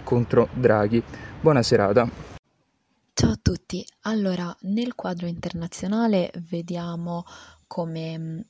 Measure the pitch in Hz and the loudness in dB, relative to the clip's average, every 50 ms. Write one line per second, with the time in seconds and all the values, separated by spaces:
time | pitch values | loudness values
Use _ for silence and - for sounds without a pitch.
0 | - - 127 120 117 - - 123 113 101 - 123 123 113 107 107 104 104 113 117 | -2 0 2 2 2 4 4 4 4 4 0 2 4 4 6 6 4 4 2 0
1 | - - - - - - - - - 160 151 131 110 - 127 107 101 98 104 123 | 0 -2 -8 -14 -14 -14 -10 2 4 4 6 6 6 6 4 4 6 6 6 4
2 | 117 120 - - - - - - - _ _ _ _ _ _ _ _ _ _ _ | 4 4 -2 -8 -14 -16 -18 -20 -20 _ _ _ _ _ _ _ _ _ _ _
3 | _ _ _ - - 226 220 208 - - 180 175 - - - 180 - - - _ | _ _ _ 2 2 2 2 0 0 -2 -2 -2 -4 -8 -8 -8 -8 -10 -16 _
4 | _ 220 220 220 202 190 180 175 175 175 175 - - 185 202 220 240 254 240 - | _ -2 0 0 0 0 0 -2 -4 -6 -8 -10 -6 -4 -2 -2 -2 -4 -6 -6
5 | - 185 185 170 175 175 170 170 - 180 - 170 165 170 - - - 185 208 220 | -6 -6 -6 -4 -6 -6 -6 -6 -8 -8 -6 -6 -6 -8 -8 -6 -4 -2 0 0
6 | 233 226 208 190 175 - - 180 170 - - 170 170 170 180 170 170 175 170 170 | 2 2 2 2 2 0 -4 -10 -10 -6 -6 -6 -6 -6 -6 -6 -6 -6 -6 -6
7 | 170 175 170 170 175 - - - - - - _ _ _ - - 170 165 160 165 | -6 -6 -6 -6 -8 -10 -16 -20 -20 -20 -20 _ _ _ -8 -6 -6 -4 -6 -6
8 | 160 160 165 160 160 160 160 165 - - | -6 -6 -8 -8 -8 -8 -8 -10 -10 -12